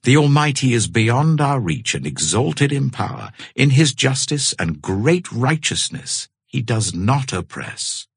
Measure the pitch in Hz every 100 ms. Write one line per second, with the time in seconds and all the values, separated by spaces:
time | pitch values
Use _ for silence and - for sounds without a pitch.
0 | - 143 147 143 147 135 131 117 90 110
1 | 110 123 156 156 143 139 90 73 - -
2 | 71 67 78 101 151 156 143 143 135 -
3 | 101 113 107 - - - 139 131 156 -
4 | 135 135 - 147 - - 85 76 - 95
5 | 127 180 180 117 127 156 - 87 - 147
6 | 135 - - _ _ - 113 113 107 85
7 | 98 139 131 92 82 - 64 - - -
8 | -